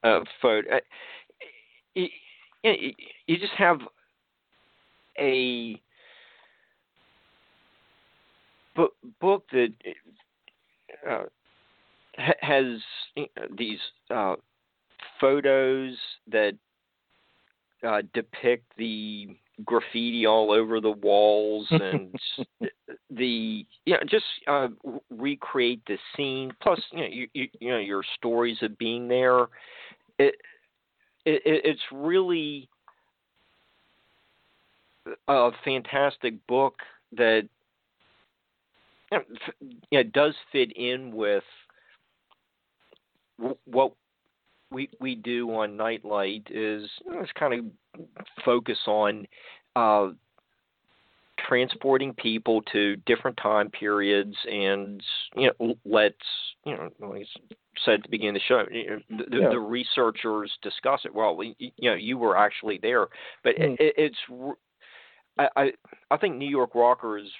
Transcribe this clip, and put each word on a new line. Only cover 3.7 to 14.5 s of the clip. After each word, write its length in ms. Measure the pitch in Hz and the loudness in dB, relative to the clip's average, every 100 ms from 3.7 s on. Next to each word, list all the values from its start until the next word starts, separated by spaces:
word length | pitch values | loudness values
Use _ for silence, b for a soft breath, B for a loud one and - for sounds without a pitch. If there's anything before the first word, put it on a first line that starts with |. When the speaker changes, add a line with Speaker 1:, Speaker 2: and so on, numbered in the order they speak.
| 165 123 _ _ _ _ _ _ _ _ _ _ _ _ - | 4 -2 _ _ _ _ _ _ _ _ _ _ _ _ -2
Speaker 1:
a 600 | 143 131 127 120 117 110 _ b b b b b b b b b b _ _ _ _ _ _ _ _ _ _ _ _ _ _ _ _ _ _ - | 0 2 0 -2 -6 -10 _ b b b b b b b b b b _ _ _ _ _ _ _ _ _ _ _ _ _ _ _ _ _ _ 2
bo-, 180 | 165 _ 123 _ | 2 _ -20 _
book 240 | 180 196 _ | 2 2 _
that, 220 | 131 120 113 95 82 _ _ _ _ _ _ _ _ _ - 143 | 0 0 -2 -16 -16 _ _ _ _ _ _ _ _ _ -14 -8
uh, 140 | 120 - _ _ _ _ _ _ _ _ - | -8 -8 _ _ _ _ _ _ _ _ -8
ha-, 160 | 123 - | -2 0
has, 380 | 147 139 131 113 - - - - | 2 2 2 -4 -12 -14 -12 -10
you 100 | 147 - | -10 -10
know, 120 | - 98 | -14 -8
these, 220 | 117 104 - _ _ | -8 -8 -10 _ _
uh, 260 | 117 98 87 _ | -2 -2 -4 _